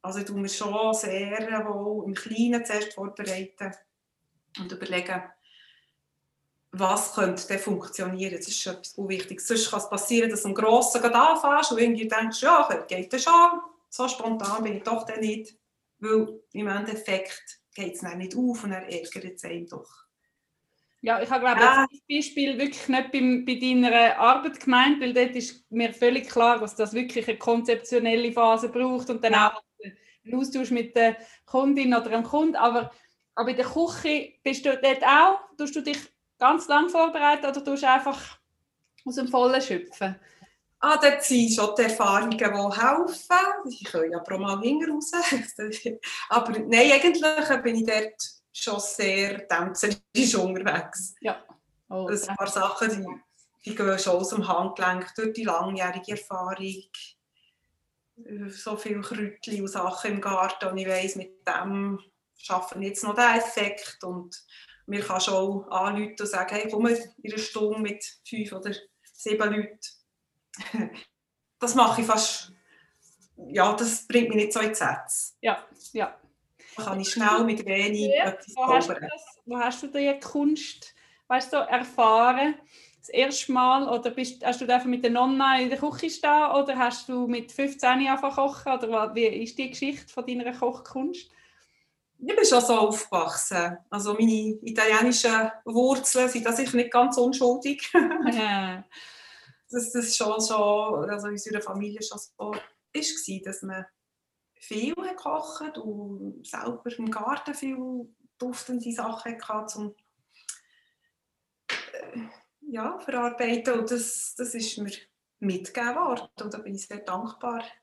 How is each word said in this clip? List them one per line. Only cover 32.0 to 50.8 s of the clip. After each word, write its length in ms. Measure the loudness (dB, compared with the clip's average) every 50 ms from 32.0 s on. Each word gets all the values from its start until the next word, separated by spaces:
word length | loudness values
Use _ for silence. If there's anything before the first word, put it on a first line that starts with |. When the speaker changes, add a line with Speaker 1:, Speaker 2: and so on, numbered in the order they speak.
| 2 0
Speaker 2:
dem 140 | -2 -2 -2
Kunden. 340 | 0 0 2 2 2 2
Aber, 340 | 4 2 4 4 2 -2 -2 -12 _ _ _ _ _ _ _ _
aber 160 | -2 -2 0
in 60 | 0
der 80 | -2 -2
Küche 680 | -2 0 0 0 0 -2 -4 -2 -2 -2 -2 -4 -8 _ _ _
bist 220 | -4 -4 0 0
du 120 | 0 0
dort 260 | 4 4 2 2 4 6
auch, 360 | 6 8 8 8 8 6 2 -4 -10 _
tust 180 | -6 -6 -4 -4
du 60 | -6
dich 160 | -4 -4 -6 -6 -8 -16 _ _ _ _ _
ganz 300 | _ 4 4 4 4 2
lang 220 | 4 4 4 4 4
vorbereiten 560 | 4 4 4 4 2 4 4 4 4 4 0
oder 180 | -4 -4 -2 -4
tust 200 | -4 -2 2 4
du 60 | 6
einfach 500 | 6 6 4 -2 -6 -6 -10 -16 -20 _ _ _ _ _ _ _ _ _ _ _ _ _ _
aus 100 | -8 -6
dem 120 | -4 -4 0
Vollen 320 | 2 4 4 6 4 2
schöpfen? 540 | 0 0 -4 -6 -6 -10 -8 -6 -6 -6 -6 -8 _ _ _ _ -20 _ _ _ _ _ _ _
Speaker 1:
Ah, 160 | 2 2 4
dort 240 | 6 6 6 6 6 0
sind 300 | 2 4 4 4 4 4
schon 220 | 2 2 2 2
die 40 | 2 2
Erfahrungen, 540 | 2 2 2 2 4 4 4 2 0 -2
die 80 | 0 0
helfen. 1200 | 0 0 0 -2 -2 0 2 4 4 4 4 0 -2 -4 -8 0 4 4 4 4 2 -2 -4 -8 -12
Ich 140 | -12 -12 -12
kann 240 | -6 -2 -2 -2 0
ja 80 | -2 -6
pro 180 | -6 -6 -6
mal 220 | -4 -2 -4 -4 -2
hinten 300 | 0 0 0 0 0 -2
raus. 200 | -4 -4 -4 -4
<laughs> 1160 | -2 -2 0 0 0 -2 -4 -8 -10 -10 -8 -8 -8 -6 -8 -8 -8 -8 -10 -12 -10 -10 -4 2
Aber 220 | 2 2 2 2 -4 -4
nein, 320 | 0 4 6 8 8 8 8
eigentlich 680 | 6 6 4 4 4 2 2 2 0 0 0 0 0 0
bin 120 | 0 0
ich 100 | 0 0
dort 280 | 0 0 0 -2 -4 -8 _ -12 -14 -14 _ _ _ _
schon 260 | -8 -6 -4 -4 -4
sehr 640 | -4 -6 -4 -2 -2 0 0 0 -2 -2 -4 -8 -4
tänzerisch 880 | -2 -2 -2 -2 -4 -4 -2 -2 -2 -2 -4 _ _ _ 2 2 4 4
unterwegs. 800 | 2 0 0 -2 -2 -2 -2 -2 -2